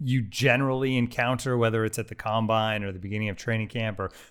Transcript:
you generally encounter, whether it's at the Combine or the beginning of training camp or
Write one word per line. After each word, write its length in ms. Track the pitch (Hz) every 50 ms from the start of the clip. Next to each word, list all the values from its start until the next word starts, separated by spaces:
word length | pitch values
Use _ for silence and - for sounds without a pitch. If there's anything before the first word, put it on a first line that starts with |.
you 200 | 147 127 127 131 117
generally 760 | - - - 127 135 120 127 139 135 131 131 135 131 131
encounter, 600 | 127 120 113 - - 120 123 131 123 - 135 123
whether 280 | 120 117 113 110 113 110
it's 140 | 107 - -
at 100 | 110 -
the 60 | 113
Combine 680 | - - 110 110 113 110 107 110 110 110 110 107 107 104
or 80 | 98
the 80 | 92 92
beginning 300 | 92 98 104 107 107 104
of 80 | 95
training 320 | - - 120 113 110 110 95
camp 320 | - 120 113 110 101 95
or 100 | 95 92 - - - -